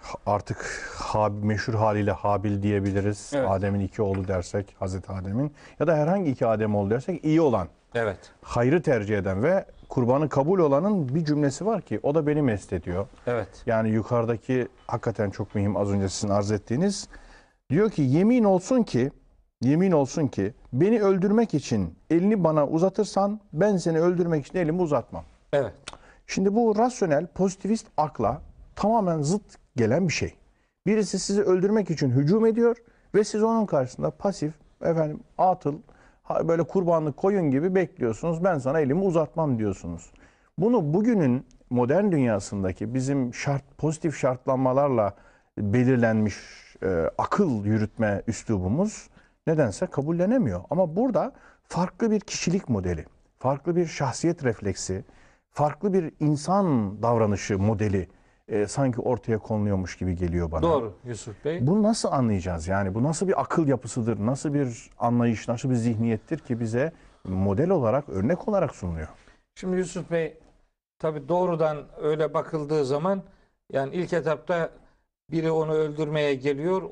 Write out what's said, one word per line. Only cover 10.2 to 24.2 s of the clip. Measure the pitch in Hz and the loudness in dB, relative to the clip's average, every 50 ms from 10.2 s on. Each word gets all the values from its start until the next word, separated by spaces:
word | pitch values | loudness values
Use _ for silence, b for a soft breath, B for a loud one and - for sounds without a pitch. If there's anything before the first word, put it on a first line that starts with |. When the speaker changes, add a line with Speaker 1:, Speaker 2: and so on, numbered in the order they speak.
| 156 131 | 0 0
Speaker 1:
kabul | - 143 139 151 196 190 | 0 0 2 2 4 4
olanın | 170 143 139 143 180 208 214 190 147 123 127 | 4 4 4 2 2 2 0 0 -2 -2 -2
bir | 170 165 | -2 0
cümlesi | 147 147 147 147 139 131 - 170 | 0 0 2 2 0 -2 -2 -2
var | 214 226 185 | -2 -2 -4
ki | - - 110 104 - | -4 -6 -6 -2 -2
o | 135 147 | 0 0
da | 160 147 | 2 2
beni | 147 151 151 | 2 0 2
mest | 147 127 107 95 - - 98 | 2 2 0 -2 -4 -6 -6
ediyor. | 87 - - 87 92 101 - - - - | -6 -4 -4 -4 -4 -4 -6 -10 -10 -6
Speaker 2:
Evet. | 123 123 117 101 - - - - | -4 -4 -4 -4 -8 -12 -8 -4
Speaker 1:
Yani | 120 113 110 110 110 | 0 0 0 2 2
yukarıdaki | 107 110 104 - 123 120 117 113 117 107 - - 131 127 120 - - - - | 0 0 0 0 0 0 0 0 -2 -4 -2 -2 0 0 0 -4 -8 -16 -8
hakikaten | - - 117 - 120 101 - 107 98 | -8 -6 -4 -4 -4 -2 -2 -4 -4
çok | - - 104 - - | -2 -6 -10 -6 -2
mühim, | 107 101 101 95 | -2 0 0 0
az | 90 104 101 | 0 0 0
önce | 101 101 98 95 | 0 0 0 -2
sizin | - - - 104 98 | -2 -4 -2 0 0
arz | 104 104 104 | 0 2 0
ettiğiniz. | 107 98 - - 113 135 180 202 196 - - B B B B B B B B B B B B _ | -2 -4 -2 -4 -2 0 0 0 -2 -4 -10 B B B B B B B B B B B B _
Diyor | 127 170 214 220 | 2 2 2 2
ki, | - - | 2 0
"Yemin | 143 127 135 165 190 220 247 254 220 | 2 2 4 4 4 4 4 4 6
olsun | 202 190 175 - - 262 254 208 | 4 4 2 2 2 2 2 2
ki, | - - 123 123 143 - - _ _ _ _ _ _ _ _ | 2 0 0 0 0 -4 -10 _ _ _ _ _ _ _ _
yemin | - 127 147 165 190 196 | 2 2 4 4 4 4
olsun | 175 147 139 131 - 170 151 | 4 4 2 2 0 -2 -2
ki | 123 - - 98 104 - - - - - | -2 0 -2 -2 -2 -4 -8 -14 -6 0
beni | 123 165 208 233 220 | 2 4 4 4 4
öldürmek | 208 196 196 185 175 208 208 233 233 - - | 4 2 2 4 2 2 4 2 2 2 0
için | 143 - - 123 104 92 82 - - _ _ | -4 -2 -2 -2 -2 -2 -4 -6 -14 _ _
elini | 160 170 180 202 226 202 170 | 2 2 4 4 2 4 2
bana | 160 156 156 143 | 2 4 2 2
uzatırsan | - 151 160 175 190 185 - 208 190 - 196 196 202 208 214 - _ - | 2 2 2 2 2 2 0 -2 0 0 0 0 0 -2 -6 -10 _ 0
ben | 151 185 214 202 | 2 2 2 2
seni | 175 - 170 165 160 | 2 0 2 2 4
öldürmek | 165 180 180 170 | 2 2 2 2